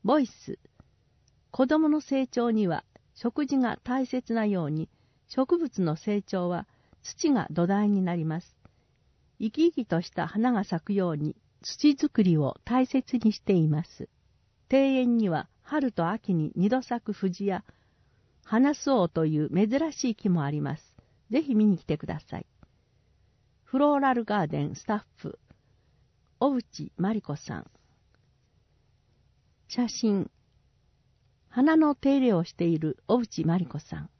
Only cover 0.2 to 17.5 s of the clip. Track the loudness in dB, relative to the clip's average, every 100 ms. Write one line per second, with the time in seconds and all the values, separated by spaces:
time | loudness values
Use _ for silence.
0.2 | 0 -6 -14 -14 _ _ -20 _ _ _
1.2 | _ _ _ 0 2 4 4 2 0 -2
2.2 | -2 -2 0 0 0 -2 _ _ _ -8
3.2 | -6 -4 -2 0 0 -4 -6 -4 -2 -6
4.2 | -4 -2 0 -2 -2 -4 -6 _ _ _
5.2 | _ -4 0 0 0 -2 -2 -2 -2 -4
6.2 | -4 -4 -4 -4 -8 _ _ _ -20 -4
7.2 | 0 0 0 0 2 2 2 2 0 -2
8.2 | -4 -6 -10 _ _ _ _ _ _ _
9.2 | _ _ -6 2 2 2 -2 -2 -2 -6
10.2 | -4 0 0 0 -2 -4 -2 0 0 -2
11.2 | -4 -6 _ _ -14 2 2 4 0 2
12.2 | 4 4 2 -4 -2 0 2 -2 -2 0
13.2 | 0 0 0 2 2 0 -4 -14 -18 _
14.2 | _ _ _ _ _ 2 4 2 2 2
15.2 | 2 -2 -6 _ -6 -2 -2 -2 -2 -4
16.2 | -2 0 0 0 0 0 -2 -8 -6 -6
17.2 | -6 -4 -6